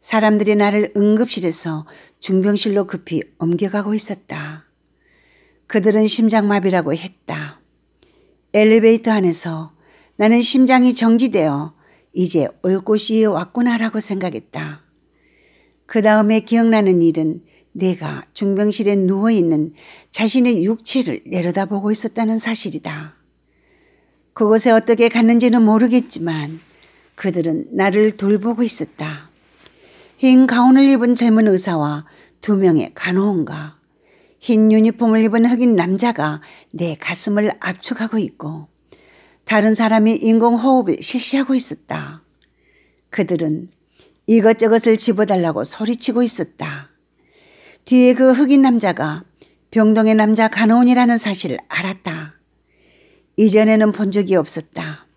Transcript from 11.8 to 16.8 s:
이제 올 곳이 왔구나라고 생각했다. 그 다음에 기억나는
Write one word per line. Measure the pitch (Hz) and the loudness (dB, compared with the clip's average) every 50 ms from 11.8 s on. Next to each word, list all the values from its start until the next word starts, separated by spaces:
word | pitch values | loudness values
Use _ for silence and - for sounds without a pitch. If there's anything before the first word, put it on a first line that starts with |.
| _ _ _ _ _ _ | _ _ _ _ _ _
이제 | _ - 180 170 - 170 139 - - _ - | _ -4 -4 -2 0 -2 -2 -2 -6 _ -4
올 | 180 190 190 | -2 -2 -2
곳이 | 185 220 214 214 208 - 220 220 220 | -2 -2 -2 -2 0 -2 0 0 0
왔구나라고 | 214 196 151 175 - _ 247 240 247 233 233 226 226 220 214 | 0 0 -2 -6 -6 _ -2 -2 -2 -2 -2 -4 -4 -6 -8
생각했다. | 208 - 202 190 185 180 147 113 - _ _ - 156 151 151 147 _ _ _ _ _ _ _ _ _ _ _ _ _ _ _ _ _ _ _ _ _ | -8 -6 -8 -6 -6 -8 -8 -10 -14 _ _ -12 -12 -12 -14 -18 _ _ _ _ _ _ _ _ _ _ _ _ _ _ _ _ _ _ _ _ _
그 | _ - 226 | _ -4 0
다음에 | 202 214 214 214 214 208 220 220 | 2 2 4 4 2 2 2 0
기억나는 | 214 - 233 233 233 226 226 220 | 0 0 0 2 2 2 2 2